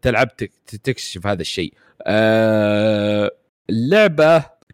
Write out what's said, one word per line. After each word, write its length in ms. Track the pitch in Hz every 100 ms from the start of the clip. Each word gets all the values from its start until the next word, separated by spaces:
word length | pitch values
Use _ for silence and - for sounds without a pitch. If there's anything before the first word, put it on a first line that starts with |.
تلعب 340 | 127 113 127 -
تك-، 160 | 107 _ -
ت-، 80 | 107
تكتشف 520 | - 127 - 90 101
هذا 140 | 95
الشيء. 320 | - - 85 _ _ -
آه، 1300 | - 107 110 110 110 110 104 104 107 104 104 104 101 - _ _ -
اللعبة 760 | 113 139 202 208 156 156 165 151 _ _